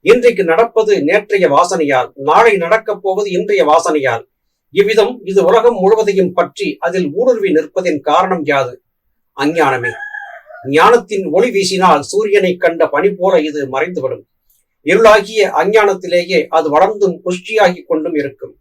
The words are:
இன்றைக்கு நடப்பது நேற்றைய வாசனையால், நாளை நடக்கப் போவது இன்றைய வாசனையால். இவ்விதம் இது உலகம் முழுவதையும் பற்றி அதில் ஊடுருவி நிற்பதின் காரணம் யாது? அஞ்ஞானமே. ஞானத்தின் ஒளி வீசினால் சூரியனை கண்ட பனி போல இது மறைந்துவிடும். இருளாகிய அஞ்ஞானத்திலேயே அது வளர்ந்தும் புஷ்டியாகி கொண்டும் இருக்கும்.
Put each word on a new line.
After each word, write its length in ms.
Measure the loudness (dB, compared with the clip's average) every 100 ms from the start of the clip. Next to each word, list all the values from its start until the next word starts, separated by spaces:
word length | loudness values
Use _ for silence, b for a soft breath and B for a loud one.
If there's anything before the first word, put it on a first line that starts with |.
இன்றைக்கு 440 | 4 4 4 2
நடப்பது 480 | 0 2 2 0 0 0
நேற்றைய 460 | 2 0 0 0 2
வாசனையால், 600 | 2 2 0 0 0 -2
நாளை 400 | -6 0 4 4 2
நடக்கப் 460 | 0 -2 -2 -6
போவது 260 | -4 -4 -2
இன்றைய 340 | -4 -2 0
வாசனையால். 600 | 4 2 2 -2 -2 -4 -8 _ _ _ _
இவ்விதம் 380 | 0 2 2 0 -2
இது 200 | -2 0
உலகம் 300 | 2 4 2
முழுவதையும் 580 | 2 2 2 2 0 0
பற்றி 440 | -2 -4 -4 -8 -4
அதில் 300 | -4 -4 -4
ஊடுருவி 400 | -2 0 0 0
நிற்பதின் 480 | -2 -2 -6 -4 -4
காரணம் 440 | 0 0 0 -2
யாது? 300 | -2 -2 -2 -8 _ _ _ _ _ -6
அஞ்ஞானமே. 560 | -2 0 0 0 -6 -8 -14 -14 -16 -20 _ -16 -2
ஞானத்தின் 560 | 2 4 4 0 -6 -2
ஒளி 200 | 0 0
வீசினால் 500 | 0 -2 0 2 2
சூரியனை 560 | 0 -4 0 0 0 0
கண்ட 320 | -2 0 -2
பனி 220 | 0 -2
போல 300 | 0 0 2
இது 200 | 0 -6 -6
மறைந்துவிடும். 560 | -4 -4 -4 -6 -8 _ _ _ _ _ _ -2
இருளாகிய 540 | 2 4 4 2 -2 0
அஞ்ஞானத்திலேயே 880 | 0 0 2 0 -2 -2 -2 0 -2 0
அது 220 | -2 0
வளர்ந்தும் 460 | 2 2 0 -2 -2
புஷ்டியாகி 560 | -6 -8 -4 0 0 -2 -6
கொண்டும் 280 | -4 -4
இருக்கும். 400 | -4 -6 -10 -20 _